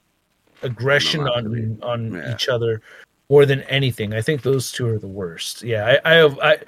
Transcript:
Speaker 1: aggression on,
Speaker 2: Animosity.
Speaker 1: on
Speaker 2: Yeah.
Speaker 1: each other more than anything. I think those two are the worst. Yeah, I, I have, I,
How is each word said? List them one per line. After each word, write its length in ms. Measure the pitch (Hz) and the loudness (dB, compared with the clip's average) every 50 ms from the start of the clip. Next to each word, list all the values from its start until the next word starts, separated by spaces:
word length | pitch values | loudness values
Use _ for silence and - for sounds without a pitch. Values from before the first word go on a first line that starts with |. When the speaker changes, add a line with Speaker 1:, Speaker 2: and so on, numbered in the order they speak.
| _ _ _ _ _ _ _ _ _ _ _ - - | _ _ _ _ _ _ _ _ _ _ _ -10 -10
Speaker 1:
aggression 580 | 135 117 101 117 135 143 143 - - - 156 143 | -8 -6 -4 0 2 2 2 2 0 -2 -2 -2
on, 180 | 131 120 120 113 | -2 -2 -2 -4
Speaker 2:
Animosity. 360 | 107 117 117 110 110 110 - - | -4 -4 -4 -4 -6 -6 -6 -6
Speaker 1:
on 300 | 120 120 117 113 113 110 | -6 -6 -4 -6 -6 -8
Speaker 2:
Yeah. 200 | 87 73 127 117 | -8 -8 -8 -6
Speaker 1:
each 160 | - - - | -4 -2 -2
other 320 | 127 117 117 117 113 107 _ - - - - _ _ _ _ - | 0 0 0 -2 -2 -4 _ -16 -20 -20 -20 _ _ _ _ 6
more 160 | 143 147 143 | 8 8 8
than 160 | 135 139 135 - | 8 4 -2 -4
anything. 500 | - 131 139 139 127 - - 107 101 107 | -2 -2 0 0 -2 -2 -4 -6 -4 -4
I 80 | 110 | -4
think 200 | 110 - 156 139 | -2 -2 -2 -2
those 300 | - 127 135 135 123 - | 0 0 -2 -2 -2 -6
two 140 | - - 127 | -6 -6 -4
are 100 | 117 110 104 | -4 -4 -4
the 80 | - | -6
worst. 540 | 98 95 101 95 85 82 82 - - - - 104 | -10 -10 -10 -10 -10 -10 -12 -12 -12 -12 -10 -6
Yeah, 340 | 120 113 107 104 117 135 151 - | -4 -4 -2 2 2 2 2 4
I, 80 | 160 | 4
I 40 | 165 | 6
have, 240 | 165 160 147 135 - | 6 6 4 2 2
I, 180 | 151 151 156 - - | 2 2 2 0 -2